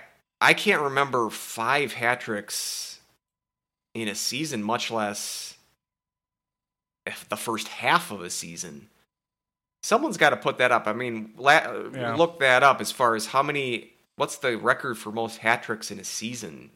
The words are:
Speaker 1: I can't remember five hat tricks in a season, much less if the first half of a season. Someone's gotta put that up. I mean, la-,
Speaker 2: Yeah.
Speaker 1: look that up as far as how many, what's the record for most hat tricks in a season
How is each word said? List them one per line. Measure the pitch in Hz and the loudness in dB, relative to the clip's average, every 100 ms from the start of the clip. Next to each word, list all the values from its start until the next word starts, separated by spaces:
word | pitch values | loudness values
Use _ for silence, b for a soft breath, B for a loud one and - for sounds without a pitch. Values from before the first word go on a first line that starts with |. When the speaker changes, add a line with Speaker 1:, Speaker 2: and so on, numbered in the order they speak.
| - _ _ _ | -8 _ _ _
Speaker 1:
I | 127 | 4
can't | 165 208 175 | 4 2 2
remember | 143 135 139 127 110 | 2 0 2 2 0
five | - - 117 113 143 131 | -4 -10 -4 0 0 0
hat | 120 120 123 | 0 0 0
tricks | - 104 - - - - - - _ _ _ _ _ _ _ _ _ | -4 -8 -6 -8 -8 -10 -12 -16 _ _ _ _ _ _ _ _ _
in | 113 107 | -8 -6
a | |
season, | 98 - 123 156 120 | -4 -6 -4 -4 -4
much | 104 120 - | -2 -2 -2
less | 113 104 101 - - - - _ _ _ _ _ _ _ _ _ _ _ _ _ _ - | -2 -4 -4 -8 -10 -12 -18 _ _ _ _ _ _ _ _ _ _ _ _ _ _ -12
if | - - | -12 -8
the | 107 | -6
first | - 110 - | -4 -4 -6
half | - 120 170 170 | -4 2 2 2
of | 101 | -8
a | 87 | -8
season. | - 87 85 90 71 - _ _ _ _ _ _ _ _ _ | -8 -10 -12 -14 -16 -20 _ _ _ _ _ _ _ _ _
Someone's | - 220 302 175 | 0 2 2 4
gotta | 151 120 | 4 4
put | 143 - | 0 2
that | 127 | 4
up. | 113 107 | 4 2
I | |
mean, | 110 123 113 107 - | -2 -4 -6 -10 0
la-, | 135 156 - 107 113 | 6 6 4 -6 -8
Speaker 2:
Yeah. | 131 120 113 | -6 -2 2
Speaker 1:
look | 170 - | 2 4
that | 135 127 | 6 8
up | 139 110 | 8 6
as | 101 | 0
far | - 120 | 2 2
as | 110 110 | 2 2
how | 135 | 2
many, | 147 147 131 117 - _ _ - | 2 -2 -4 -6 -8 _ _ -6
what's | 143 - | -6 -2
the | 131 110 | -4 0
record | 110 135 135 113 | 0 0 -2 -8
for | 107 | -6
most | 113 113 - | -6 -6 -2
hat | 113 120 | 0 0
tricks | - 110 - | 0 -8 -8
in | 101 | -12
a | |
season | 95 - 110 120 98 67 64 | -10 -8 -8 -10 -12 -14 -20